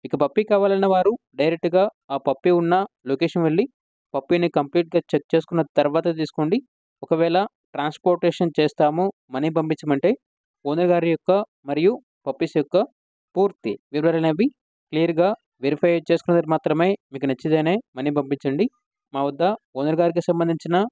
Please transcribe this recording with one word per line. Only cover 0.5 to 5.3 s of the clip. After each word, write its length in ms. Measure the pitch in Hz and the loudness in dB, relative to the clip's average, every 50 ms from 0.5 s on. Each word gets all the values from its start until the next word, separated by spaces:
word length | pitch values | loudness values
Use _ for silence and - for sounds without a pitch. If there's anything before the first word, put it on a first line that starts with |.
| 208 196 202 196 196 196 196 | 2 2 2 2 2 2 2
వారు 240 | 190 190 185 180 196 240 - _ _ _ | 2 2 2 2 0 0 -2 _ _ _
డైరెక్ట్గా 480 | 131 143 160 170 165 - 170 165 185 196 214 _ _ _ - | -2 0 0 0 0 -2 0 2 2 2 2 _ _ _ -8
ఆ 80 | 139 | -8
పప్పీ 340 | 135 _ - 135 - - 180 | -4 _ -2 -4 0 2 2
ఉన్న 220 | 175 175 170 170 175 185 196 - _ _ _ | 2 2 2 2 0 0 0 -4 _ _ _
లొకేషన్ 360 | 127 139 135 165 165 - 175 165 | -6 -2 -2 -2 -2 0 0 0
వెళ్ళి 220 | 160 156 175 247 269 _ _ _ _ _ _ _ _ - | 2 2 0 -2 -2 _ _ _ _ _ _ _ _ -8
పప్పీని 360 | 139 - - 175 175 175 170 | -8 -2 0 0 0 0 0
కంప్లీట్గా 520 | - 156 143 139 - 175 170 165 - 170 - | 0 -2 -2 0 -2 -2 -2 0 -2 -4 -2
చెక్ 180 | - - 147 - | 0 -4 -4 -2
చేసుకున్న 320 | _ | _